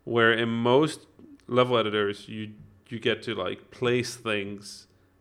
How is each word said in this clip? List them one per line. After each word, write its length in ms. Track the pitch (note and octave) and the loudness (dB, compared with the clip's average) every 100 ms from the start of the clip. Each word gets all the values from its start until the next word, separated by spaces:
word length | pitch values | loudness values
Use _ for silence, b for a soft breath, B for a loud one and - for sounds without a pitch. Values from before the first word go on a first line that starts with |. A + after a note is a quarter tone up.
| - | -4
where 260 | A#2 A2+ | 2 4
in 160 | A2+ A#2 | 4 0
most 600 | A#2 A#2+ C3 D#3 - - _ - - - | 0 4 4 4 -2 -18 _ -20 -20 -2
level 300 | A#2+ B2 A#2+ | 2 2 2
editors 520 | G#2+ G#2+ G2+ G2+ - | 0 0 -2 -4 -12
you, 220 | A2 G#2+ G#2+ - _ _ | -12 -12 -14 -20 _ _
you 120 | A2+ | -4
get 220 | A#2+ G#2+ | -2 -2
to, 120 | - G#2 | -4 -6
like, 340 | F#2 G2+ - | -6 -8 -14
place 460 | - B2 B2 A#2+ - | -4 0 0 -2 -8
things 720 | A2+ G#2 G2 G2+ - - - _ _ _ | -4 -4 -4 -10 -16 -20 -20 _ _ _